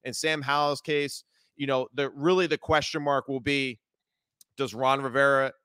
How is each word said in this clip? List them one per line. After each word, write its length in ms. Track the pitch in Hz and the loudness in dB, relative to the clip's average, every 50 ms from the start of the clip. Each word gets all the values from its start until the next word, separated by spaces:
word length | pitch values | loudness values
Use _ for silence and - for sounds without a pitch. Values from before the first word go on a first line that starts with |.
| _ | _
In 100 | 127 117 | -8 -8
Sam 280 | - - 160 156 151 | -4 -2 -2 -2 -2
Howell's 380 | 135 131 143 147 147 147 143 - | -2 0 0 2 2 0 -2 -4
case, 440 | _ - 151 147 147 135 - - _ _ _ _ _ _ _ | _ -2 -2 0 -2 -2 -6 -12 _ _ _ _ _ _ _
you 100 | - 135 | -8 -4
know, 220 | 139 135 131 127 - 123 | -2 0 -2 -2 -4 _
the, 160 | 135 139 131 | -4 -4 -4
really 360 | - 139 143 170 185 185 180 | -4 -2 2 2 4 4 2
the 120 | 160 151 - | 0 -2 -4
question 440 | - - 156 151 143 - - 156 | 0 2 2 2 2 -2 -6 -4
mark 260 | 147 143 139 135 - - | 0 0 0 0 0 -2
will 120 | 135 131 | -6 -4
be, 380 | 113 143 143 139 135 131 117 _ _ _ _ _ _ _ _ _ _ _ _ _ - _ _ | -2 -2 0 0 -2 -4 -6 _ _ _ _ _ _ _ _ _ _ _ _ _ -20 _ _
does 180 | - 139 117 101 | -6 -6 -4 -2
Ron 280 | 117 131 131 135 139 | 0 2 2 2 2
Rivera 500 | 135 131 117 135 139 139 139 135 135 131 - _ | 0 -2 2 2 4 4 4 4 2 -2 -4 _